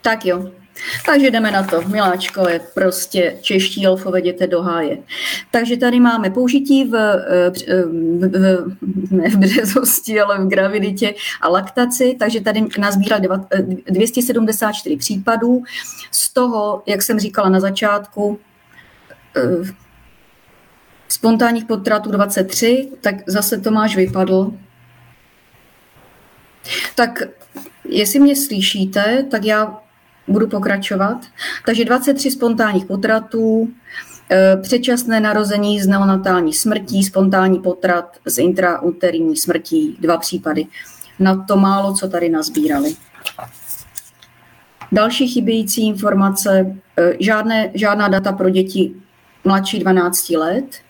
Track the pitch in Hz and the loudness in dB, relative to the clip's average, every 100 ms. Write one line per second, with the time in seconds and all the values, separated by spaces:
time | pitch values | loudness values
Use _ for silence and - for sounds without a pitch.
0 | 233 220 190 180 190 - _ - - - | -2 -2 -2 -2 -6 -16 _ -14 -10 -6
1 | - 294 269 226 214 196 196 170 180 208 | 2 4 4 2 0 0 0 -2 0 0
2 | 196 185 - 196 180 170 - - 190 180 | 2 0 -4 0 0 0 -4 0 0 0
3 | - 190 175 - - 196 190 - 190 190 | -4 0 0 -2 -2 -2 -2 0 0 0
4 | 190 185 175 175 180 170 180 170 151 139 | 0 -2 -2 -2 -2 0 -2 -2 -4 -6
5 | - - - - - 240 240 240 247 247 | -10 -10 -8 -8 -4 -2 0 0 2 6
6 | 240 226 196 190 247 277 277 269 247 226 | 4 4 0 0 2 2 4 2 4 2
7 | 214 196 - 180 180 185 - 185 170 165 | 2 0 2 2 2 -2 -2 0 0 -2
8 | 165 175 190 190 190 185 170 - 190 185 | -2 0 0 2 4 2 -2 -8 -6 -4
9 | 190 185 160 202 190 247 214 202 247 - | 0 0 2 4 4 2 0 0 0 -4
10 | - 214 202 196 190 190 196 208 208 190 | -2 0 0 0 0 0 0 0 -4 -2
11 | 208 208 - - 160 180 190 - 247 247 | -4 -4 -10 -4 0 0 -2 -2 -2 2
12 | 254 254 214 226 208 214 214 - 202 196 | 0 2 -2 0 -2 0 -2 0 0 2
13 | 196 214 185 190 - 190 190 185 - 185 | 2 0 0 -2 -2 -2 -2 -6 -2 0
14 | 233 247 247 233 220 220 214 208 - 294 | 2 0 0 0 0 0 -2 -4 -6 -4
15 | - 196 196 226 233 247 247 - - - | -4 -4 -2 0 2 0 0 -12 -14 -16
16 | - - - - 247 220 208 214 - 196 | -8 -4 -2 0 0 0 -2 -4 -4 -2
17 | - 220 202 220 190 190 196 196 214 202 | 0 0 0 0 2 2 2 0 0 0
18 | 202 - 208 208 _ _ _ - - _ | -4 -4 -4 -4 _ _ _ -20 -20 _
19 | _ - _ - 120 175 190 - - _ | _ -20 _ -2 0 0 -4 -12 -20 _
20 | - _ _ _ _ _ _ _ _ _ | -20 _ _ _ _ _ _ _ _ _
21 | _ - 226 226 240 233 220 208 196 214 | _ -2 2 2 2 0 -2 -4 0 -2
22 | 208 202 202 202 190 - 226 254 277 - | 0 -2 0 0 -2 0 2 2 0 -4
23 | 208 196 - 202 196 214 214 214 214 196 | -4 -4 -4 -2 -2 -2 0 2 2 2
24 | 190 190 185 190 202 - - _ _ _ | 0 0 2 2 0 -6 -18 _ _ _
25 | - _ _ _ _ _ _ _ _ - | -20 _ _ _ _ _ _ _ _ -20
26 | - _ _ _ _ _ - - - - | -20 _ _ _ _ _ -10 -8 -6 -2
27 | 240 - - - - - - _ - - | -2 -2 -10 -12 -20 -18 -18 _ -4 -2
28 | 202 277 285 277 277 208 196 196 190 202 | 0 6 6 4 -2 -2 -2 0 -2 0
29 | 208 254 269 220 214 214 214 - _ _ | 0 0 0 -2 0 0 0 -6 _ _
30 | _ _ - 202 220 208 - 196 196 190 | _ _ -2 0 2 0 -2 -2 -2 -2
31 | 202 240 - - - - - 233 226 254 | -2 -4 -12 -12 -10 -6 -2 0 2 2
32 | 262 277 269 254 233 226 214 196 190 196 | 2 0 0 0 0 2 2 0 -2 -4
33 | 220 220 220 226 220 220 233 - - - | 0 0 -2 -2 0 2 -2 -8 -18 -18
34 | - - _ 190 190 190 190 247 247 240 | -18 -20 _ 4 6 4 2 0 0 -2
35 | 226 220 214 214 208 208 208 208 190 196 | 0 0 2 0 0 0 0 0 2 2
36 | 196 190 190 180 165 - 220 214 - 190 | 2 2 2 2 0 0 0 -2 -2 -2
37 | 196 190 190 190 185 180 185 180 185 175 | 0 2 2 4 2 2 0 -2 -2 -2
38 | 175 - 175 - 170 185 180 175 175 170 | -4 -12 -6 0 0 2 0 0 -4 -2
39 | 180 165 165 151 - 165 - 160 151 - | -2 0 -2 -2 -2 -4 -2 -2 -2 0
40 | 165 170 - 170 160 151 156 - - - | 2 2 -2 -6 -4 -4 -4 -10 -20 -20
41 | - - 190 190 190 196 196 196 196 196 | -20 0 2 2 2 4 4 2 0 -4
42 | 190 175 170 160 151 151 151 143 147 160 | -4 -2 0 0 -2 -2 0 0 -2 -6
43 | - - - - - - - - - - | -16 -12 -12 -12 -18 -18 -16 -16 -16 -18
44 | - _ - _ _ _ _ _ - 190 | -20 _ -20 _ _ _ _ _ -2 0
45 | 220 240 254 247 196 226 202 - 214 196 | 2 2 0 0 0 -2 -2 -2 -2 0
46 | 208 196 196 196 208 190 185 - _ - | 0 2 2 0 2 2 0 -6 _ 0
47 | 170 - 196 214 220 220 208 196 208 208 | 0 2 0 0 0 0 -2 -2 0 2
48 | 208 190 196 196 185 190 190 190 175 - | 2 0 0 0 2 2 0 0 -2 -4
49 | _ _ _ _ 185 196 190 208 185 185 | _ _ _ _ 0 0 0 -2 0 2
50 | 175 175 - 165 160 208 269 - | 2 -2 -2 -2 0 -2 -6 -14